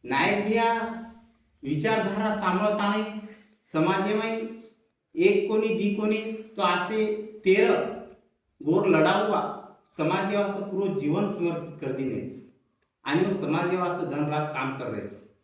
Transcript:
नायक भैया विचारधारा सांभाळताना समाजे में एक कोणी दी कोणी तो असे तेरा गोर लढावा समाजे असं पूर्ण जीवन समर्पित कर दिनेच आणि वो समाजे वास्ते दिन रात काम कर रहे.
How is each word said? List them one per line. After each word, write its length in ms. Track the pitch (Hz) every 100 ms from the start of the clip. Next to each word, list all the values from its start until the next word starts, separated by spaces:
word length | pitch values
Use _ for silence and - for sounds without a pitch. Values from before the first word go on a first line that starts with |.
नायक 420 | - - 196 208 208
भैया 280 | 226 233 233 226 - - - - _ _ _
विचारधारा 680 | 139 156 151 - 190 202 214
सांभाळताना 720 | 208 190 185 208 208 202 214 214 - - - _ _ _
समाजे 400 | 156 170 190 202
में 340 | 214 226 226 - - - _ _ _ _ 156
एक 320 | 190 202 202
कोणी 180 | 220 220
दी 280 | 185 202 202
कोणी 240 | 214 214 220 220 - -
तो 40 |
असे 440 | 233 220 214 220 208 - - - 190
तेरा 280 | 202 - - - - - - _ _ _ _
गोर 240 | 143 180 190
लढावा 560 | 160 156 - 151 - - - - - _ -
समाजे 380 | 151 220 196 208
असं 340 | 202 196 -
पूर्ण 240 | 190 196
जीवन 380 | 151 147 175 202
समर्पित 540 | - 170 156 - - 135
कर 80 | 131
दिनेच 540 | 131 127 - - - _ _ _ _ _
आणि 220 | 139 160 196
वो 60 |
समाजे 460 | 190 143 165 175 185
वास्ते 280 | 175 - 151
दिन 200 | 147 151
रात 280 | 151 147
काम 260 | 135 135 131
कर 60 | 123
रहे. 220 | 110 101 - - _